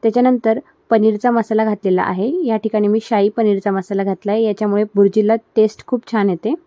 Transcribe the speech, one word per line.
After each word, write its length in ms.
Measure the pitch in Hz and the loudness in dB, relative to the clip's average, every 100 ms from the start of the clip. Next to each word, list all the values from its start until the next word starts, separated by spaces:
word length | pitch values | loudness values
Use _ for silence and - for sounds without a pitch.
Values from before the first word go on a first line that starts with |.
त्याच्यानंतर 560 | 226 226 254 254 233 220 - _ _ | 0 2 2 2 0 -2 -6 _ _
पनीरचा 420 | 226 214 208 247 | 2 2 0 0
मसाला 340 | 233 220 220 220 | 0 0 -2 0
घातलेला 360 | 208 196 180 | -2 -2 0
आहे. 300 | - 185 214 349 294 | -2 -2 -4 -2 -2
या 120 | 220 | -2
ठिकाणी 300 | 214 214 208 | -2 -2 0
मी 120 | 214 | 0
शाही 260 | - 220 202 | -2 0 0
पनीरचा 420 | 226 220 202 202 | 0 0 0 -2
मसाला 320 | 190 180 196 | -4 -4 -4
घातला 280 | 196 190 202 | -4 -4 -2
आहे, 120 | 214 | -2
याच्यामुळे 400 | 226 202 208 202 208 202 | -2 -2 -2 -2 -2 2
भुर्जीला 400 | 196 214 208 220 _ - | 2 4 0 0 _ 0
टेस्ट 300 | 214 - - | 0 0 -6
खूप 240 | 247 - | -6 -4
छान 180 | 226 202 | -2 0
येते. 240 | 170 214 320 | -2 -4 -6